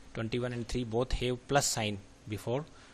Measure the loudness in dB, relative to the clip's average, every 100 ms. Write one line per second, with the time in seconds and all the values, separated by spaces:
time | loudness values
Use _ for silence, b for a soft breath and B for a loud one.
0 | -8 -6 -2 0 0 -2 -2 -2 0 0
1 | 2 2 2 0 2 4 4 2 0 -2
2 | -8 -16 -8 -6 -2 -2 -4 B B